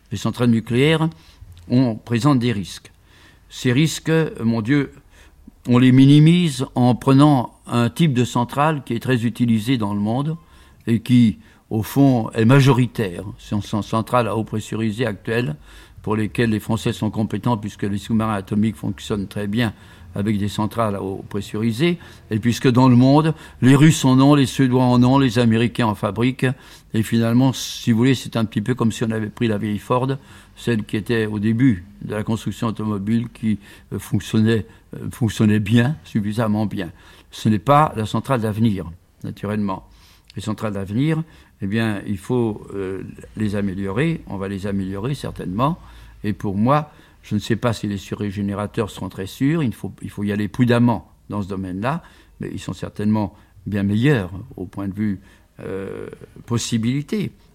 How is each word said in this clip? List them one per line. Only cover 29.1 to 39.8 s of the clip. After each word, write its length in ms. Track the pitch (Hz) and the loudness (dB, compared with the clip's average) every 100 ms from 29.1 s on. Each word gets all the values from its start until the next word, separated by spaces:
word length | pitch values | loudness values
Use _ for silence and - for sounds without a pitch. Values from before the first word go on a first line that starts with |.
avait 180 | 110 107 | -4 -6
pris 200 | - 117 | -4 -2
la 100 | 104 | -2
vieille 200 | 107 104 | -4 -6
Ford, 300 | - 127 131 135 - - - - | -2 -2 -2 -6 -10 -20 -20 -8
celle 280 | - 113 | -2 -2
qui 120 | 101 110 | -2 -6
était 300 | 98 117 107 | -2 -2 -2
au 120 | 107 | -2
début 460 | 107 113 135 90 87 - | 0 2 2 2 -6 -14
de 120 | 113 | -8
la 100 | 107 | -6
construction 440 | 104 110 - 101 117 | -4 -4 -4 -6 -6
automobile, 600 | 101 107 101 101 117 120 | -4 -4 -4 -2 -2 -2
qui, 300 | - 110 104 - - - | -6 -4 -4 -6 -20 -12
euh, 60 | 101 | -10
fonctionnait, 680 | - 104 - 110 110 113 - - - - | -4 -4 0 2 2 2 -2 -14 -18 -12
euh, 140 | 110 | -10
fonctionnait 480 | - 113 - 110 107 | -4 -4 2 2 2
bien, 340 | 101 120 120 156 | 2 2 2 -2
suffisamment 600 | - 117 104 107 110 104 | -6 -4 -4 -2 -2 0
bien. 260 | 104 101 85 - - - _ | -2 -6 -10 -12 -20 -20 _
Ce 200 | - 113 | -4 0
n'est 100 | 107 | 0
pas 320 | 135 143 151 | 4 4 4
la 120 | 113 107 | 0 -6
centrale 340 | 113 - 131 | -4 -2 -2
d'avenir, 500 | 110 107 117 95 85 85 _ _ | -2 0 0 0 -8 -14 _ _
naturellement. 640 | 107 104 101 107 101 95 | -14 -10 -6 -4 -4 -6